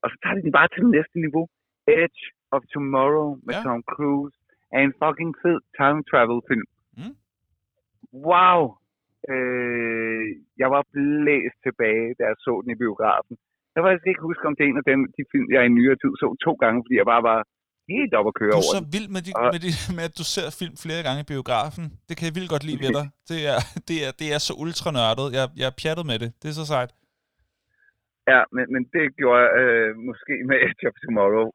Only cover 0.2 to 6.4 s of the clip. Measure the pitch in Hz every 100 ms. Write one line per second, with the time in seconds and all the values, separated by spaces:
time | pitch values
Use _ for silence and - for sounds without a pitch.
0.2 | - 196 160 151 165 - 240 156 156 175
1.2 | 160 151 165 _ _ _ - 156 170 -
2.2 | - _ _ 139 - 147 139 135 139 151
3.2 | 151 135 - 160 220 120 - - 143 143
4.2 | 143 _ _ _ _ 131 139 135 151 -
5.2 | 165 156 175 170 _ - 139 151 143 139
6.2 | 117 120